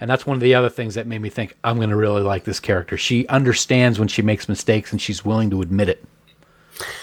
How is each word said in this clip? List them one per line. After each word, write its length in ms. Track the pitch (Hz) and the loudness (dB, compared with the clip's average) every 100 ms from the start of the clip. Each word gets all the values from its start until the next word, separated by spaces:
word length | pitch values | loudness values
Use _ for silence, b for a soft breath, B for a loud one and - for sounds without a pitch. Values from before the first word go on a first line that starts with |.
And 60 | 117 | -2
that's 160 | 131 - | -2 0
one 80 | 135 | 2
of 40 | |
the 140 | 123 | 4
other 160 | 127 123 | 6 4
things 240 | - 113 | -2 -6
that 120 | 104 113 | -6 -6
made 140 | 110 | -8
me 80 | 107 | -6
think, 300 | - 107 - | -6 -8 -4
"I'm 160 | 117 117 | -2 0
gonna 160 | 110 | 0
really 280 | 104 107 101 | 2 2 2
like 220 | 98 98 | 0 -2
this 140 | - 95 | -4 -6
character." 380 | - 95 87 85 | -2 -2 -2 -6
She 300 | - 120 123 | -2 -2 0
understands 720 | 135 131 - - 127 123 107 | 2 2 0 2 4 4 4
when 100 | 104 | 0
she 140 | - | 2
makes 260 | 104 107 - | 0 0 -2
mistakes 440 | 101 - 107 - | -4 0 0 0
and 100 | 104 | -6
she's 240 | - 104 104 | -4 -6 -2
willing 240 | 110 107 | 0 0
to 100 | 95 | 0
admit 300 | 87 98 92 | 0 0 0
it. 120 | - - _ _ _ B B B B B B | -2 -8 _ _ _ B B B B B B